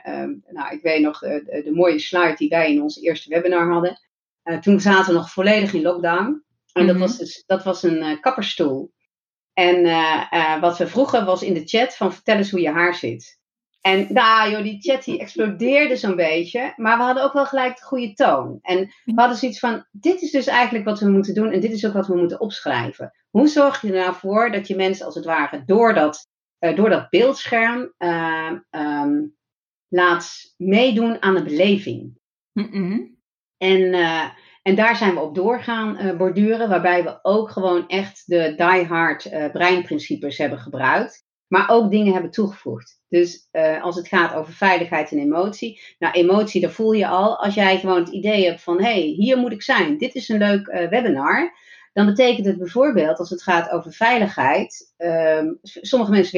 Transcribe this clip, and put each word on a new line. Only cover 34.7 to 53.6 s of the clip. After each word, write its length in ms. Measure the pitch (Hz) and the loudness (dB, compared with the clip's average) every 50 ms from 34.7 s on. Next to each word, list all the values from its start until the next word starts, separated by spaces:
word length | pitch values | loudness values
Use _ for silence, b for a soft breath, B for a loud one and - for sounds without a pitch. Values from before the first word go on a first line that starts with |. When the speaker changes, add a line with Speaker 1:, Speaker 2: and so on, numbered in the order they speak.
| 196 | 2
Speaker 1:
daar 220 | 196 220 233 233 | 4 4 2 2
zijn 180 | 226 226 196 175 | 2 2 0 0
we 60 | 151 | 0
op 140 | 151 151 151 | -2 -6 -4
doorgaan, 600 | 185 180 220 247 233 - 240 233 220 220 214 208 | -2 -2 0 -2 -2 -4 -6 -6 -4 -4 -6 -6
eh, 200 | - 202 190 180 | -4 -4 -4 -2
borduren, 520 | 165 185 185 170 196 208 214 226 226 233 214 | 0 -2 0 2 2 2 2 2 0 0 0
waarbij 340 | 185 170 170 180 180 180 170 | 0 2 2 2 2 0 0
we 140 | 156 - - - | -2 -4 -6 -2
ook 280 | - 208 220 214 214 | 0 0 0 0 -4
gewoon 380 | - 208 190 185 175 175 175 - | -4 -4 -2 0 0 0 -2 -2
echt 340 | 185 190 202 196 - - - | -4 -4 -4 -6 -10 -16 -6
de 280 | - 175 170 165 156 151 | -2 0 0 0 0 -2
diehard, 680 | 156 170 175 185 185 175 165 170 165 165 160 147 - - | 0 2 2 4 2 2 0 0 0 0 0 -2 -4 -8
eh, 260 | - - 156 151 147 | -10 -8 -6 -6 -6
breinprincipes 880 | - 156 170 180 185 180 175 - 156 147 - - 151 - - 143 135 - | -4 0 0 2 2 0 -2 -4 -6 -8 -6 -6 -8 -6 -6 -8 -6 -4
hebben 200 | 156 135 143 127 | -4 -4 -6 -8
gebruikt, 640 | 120 139 - 135 131 131 151 185 240 - - - _ _ _ _ _ - | -12 -12 -8 -2 0 0 0 0 -2 -4 -10 -20 _ _ _ _ _ -2
maar 200 | 185 190 - - | 0 0 2 4
ook 200 | 233 233 226 196 | 4 4 4 4
dingen 220 | 202 214 107 104 185 | 2 2 2 2 2
hebben 180 | 180 170 151 | 0 -2 -6
toegevoegd. 720 | - - 107 98 101 - - 131 113 120 - _ _ _ _ - | -4 -4 -4 -4 -4 -8 -12 -12 -12 -12 -12 _ _ _ _ -2
Dus, 400 | - 175 175 170 175 - _ _ | 2 2 2 0 -2 -10 _ _
eh, 320 | - 160 160 156 156 160 175 | -4 0 0 0 0 -2 -4
als 140 | 180 170 | -8 -8
het 120 | 175 175 - | -8 -6 -2
gaat 260 | 202 185 170 165 - | 0 0 0 0 -2
over 180 | 156 156 156 - | -6 -8 -8 -6
veiligheid 580 | - 202 190 180 170 170 170 175 156 151 - 156 | -2 0 2 2 2 0 -2 -2 -4 -4 -2 -4
en 60 | 147 | -2
emotie, 640 | 143 147 156 170 185 214 202 - 240 226 214 B B B B B | -2 0 0 0 -2 -2 -4 -8 -10 -12 -12 B B B B B
nou, 160 | 170 156 165 | -4 0 2
emotie, 460 | 175 175 180 196 208 214 208 - 190 | 4 4 4 4 4 2 0 0 -2
dat 120 | 175 165 - | -2 -2 -2
voel 200 | - 220 220 220 | 0 0 2 2
je 140 | 214 190 - | 2 2 2
al. 300 | 180 185 190 208 - - | 2 2 2 2 0 0
Als 160 | - 185 202 | -2 -2 0
jij 240 | 214 196 190 190 185 | 2 2 4 2 2
gewoon 200 | 185 190 185 180 | 2 0 0 0
het 100 | 175 175 | 0 -2
idee 360 | - 196 170 214 214 202 190 | -4 -6 -2 0 2 2 2
hebt 160 | 170 165 - - | 2 0 -2 -4
van, 200 | - 170 180 196 | -2 0 0 0
"Hey, 180 | 240 226 196 | 0 0 0
hier 380 | 160 151 151 165 202 254 262 254 | 0 -2 0 0 0 2 2 2
moet 140 | 247 240 220 | 0 -2 -4
ik 100 | 202 - | -6 -4
zijn, 360 | - 262 226 - 302 294 302 | -2 0 0 2 0 -2 -2
dit 160 | 240 254 - | -4 -6 -6
is 140 | 262 - - | -8 -6 -2
een 100 | 220 208 | 0 2
leuk, 280 | 202 202 202 196 202 | 2 2 2 0 -2
eh, 220 | - - 180 170 165 | -4 -4 -4 -2 0
webinar", 640 | 196 247 240 214 147 135 139 160 196 247 330 349 b b b b b b b b b | 0 0 2 0 0 0 0 0 0 0 0 -2 b b b b b b b b b
dan 140 | 196 208 | 2 4
betekent 400 | 208 202 226 254 247 220 202 196 | 4 4 4 4 4 4 2 0
het 120 | 196 190 175 | -2 -2 -2
bijvoorbeeld, 600 | 180 175 - 240 269 302 240 185 151 151 - - | -4 -4 0 2 2 4 4 2 2 2 0 -2
als 120 | 175 170 | -4 -8
het 120 | 185 175 - | -8 -8 -2
gaat 280 | 190 175 170 | 0 0 0